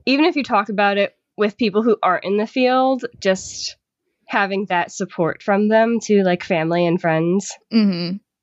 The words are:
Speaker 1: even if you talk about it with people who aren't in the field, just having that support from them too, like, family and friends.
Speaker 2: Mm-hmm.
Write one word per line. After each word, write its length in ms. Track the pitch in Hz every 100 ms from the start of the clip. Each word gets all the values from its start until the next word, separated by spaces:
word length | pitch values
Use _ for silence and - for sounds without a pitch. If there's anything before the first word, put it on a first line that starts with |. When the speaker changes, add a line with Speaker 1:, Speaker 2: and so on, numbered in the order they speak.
| -
Speaker 1:
even 180 | 277
if 140 | 320 294
you 60 |
talk 260 | 247 220 208
about 280 | 202 202 202
it 200 | 202 - _ -
with 220 | 208 -
people 240 | 220 202
who 140 | 226 208
aren't 220 | 185 170
in 140 | 180 202
the 100 | 226
field, 560 | 262 247 254 262 262 - -
just 560 | 190 190 - - - - _ _ _ _ -
having 400 | 226 196 196 202
that 240 | 175 -
support 500 | - 185 - 160 -
from 240 | - 202 208
them 320 | 220 226 233
too, 240 | - 208
like, 200 | 185 175
family 420 | - 175 160 170 175
and 120 | 175
friends. 500 | 165 160 170 190 - - _
Speaker 2:
Mm-hmm. 440 | 226 208 175 170 196 - _